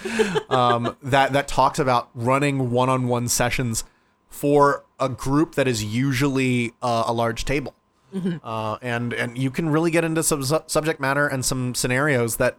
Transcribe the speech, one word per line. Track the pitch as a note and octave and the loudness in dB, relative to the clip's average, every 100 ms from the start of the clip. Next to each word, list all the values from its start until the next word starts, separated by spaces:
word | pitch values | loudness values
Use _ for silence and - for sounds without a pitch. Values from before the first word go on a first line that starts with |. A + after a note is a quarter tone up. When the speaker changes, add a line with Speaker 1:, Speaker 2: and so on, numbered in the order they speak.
| - - | -2 -2
Speaker 1:
<laughs> | G#4+ C#4 - | 0 -2 0
Speaker 2:
um, | C3 A#2+ A#2+ A#2+ - | 2 4 2 -2 -6
that, | C#3 C#3 C3+ | 0 2 4
that | C#3 C#3 | 2 0
talks | - C3 - | 2 2 2
about | C3 A#2+ - | 2 0 -2
running | B2 A#2 C3+ C#3+ C#3 B2 | -4 0 2 2 0 0
one-on-one | A#2+ B2+ C3 B2 A#2+ A#2+ | 0 2 0 0 -2 0
sessions | - B2 - B2 A2 - _ _ _ _ | 0 0 0 -2 -4 -8 _ _ _ _
for | - C#3+ D3 C#3+ C#3 - - | -4 2 4 4 2 -6 -4
a | C3+ | -4
group | B2 C3+ C#3+ E3 | -2 0 0 2
that | - B2+ | 0 0
is | A#2 | 0
usually, | G#2+ A2+ C#3 B2+ C#3+ C3 C3 B2 A#2 - | -2 -2 0 2 0 2 0 0 -2 -4
uh, | B2 A#2 A2+ | -2 0 0
a | |
large | A#2 A#2 A#2 | 0 -2 -2
table. | - D3 B2+ - _ _ _ | -4 -4 -6 -12 _ _ _
Speaker 1:
Mm-hmm. | F#3+ F3+ E3+ A#2+ | -6 -4 -4 -6
Speaker 2:
Uh, | A2 A2 G#2+ | -6 -4 -6
and, | B2 A#2 A#2+ | -4 -4 -2
and | A#2 A#2+ A#2+ | -4 -4 -2
you | C3+ | -4
can | C3 E3 | -2 0
really | D3+ E3+ | 2 2
get | E3 | 2
into | E3 D#3+ | 0 0
some | D3+ D#3 | 0 -2
su-, | C3 D#3 - | 0 -2 0
subject | D#3+ D3+ D#3+ | -2 -2 -2
matter | C3+ C#3 D3 | 0 0 0
and | C3 | -2
some | A#2+ C3 B2+ A#2+ | -2 -2 -4 -4
scenarios | B2+ B2+ D3+ C3 A#2 - | -2 0 2 2 0 0
that | B2 | -2